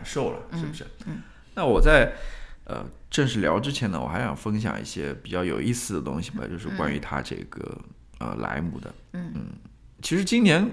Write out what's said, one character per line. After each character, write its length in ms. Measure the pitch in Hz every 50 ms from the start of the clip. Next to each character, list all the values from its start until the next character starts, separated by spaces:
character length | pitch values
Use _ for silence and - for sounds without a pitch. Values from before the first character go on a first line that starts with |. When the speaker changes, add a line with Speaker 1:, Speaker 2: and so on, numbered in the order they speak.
| -
Speaker 1:
受 280 | - - 143 127 87
了， 80 | - - - -
Speaker 2:
嗯， 80 | - 170
Speaker 1:
是 60 | 160
不 80 | 147 156
是？ 120 | - - - - - -
Speaker 2:
嗯。 160 | - 156 - - - - - - - -
Speaker 1:
那 100 | - 175
我 160 | 139 107 165
在， 320 | - 156 156 139 117 - - - - - - - - - - - -
呃， 200 | - - - - - - - - -
正 160 | - - 143
式 140 | 127 123 110
聊 180 | 92 76 82 101
之 140 | 127 139
前 180 | 143 139 123 101
呢， 100 | 90 73
我 60 | 64 69
还 120 | 82 101
想 160 | 127 101 69
分 240 | - - 110 107 107
享 200 | 110 95 57 50
一 40 | -
些 300 | - - - 73 71 69
比 180 | - - -
较 120 | 87 90 90
有 180 | 87 65 55
意 100 | 71 113
思 220 | 120 123 - - 101
的 80 | 78
东 200 | 65 67 67 80
西 80 | - -
吧， 80 | - - -
Speaker 2:
嗯。 80 | -
Speaker 1:
就 60 | 87 82
是 100 | - - -
关 160 | - 78 73
于 80 | 71 73
他 220 | 71 - 71 69
这 140 | 62 - - 50 50 -
个， 320 | - - - - - - - - - - - - - -
呃， 160 | - - -
莱 240 | 58 53 - - 69
姆 200 | 85 85 - -
的。 120 | - - - - - - -
Speaker 2:
嗯。 180 | 180 175 - -
Speaker 1:
嗯， 120 | - - - - - - - - - - - - -
其 160 | - - 156 185
实 80 | 196
今 180 | - 233 240 233
年 260 | 196 151 175 202 240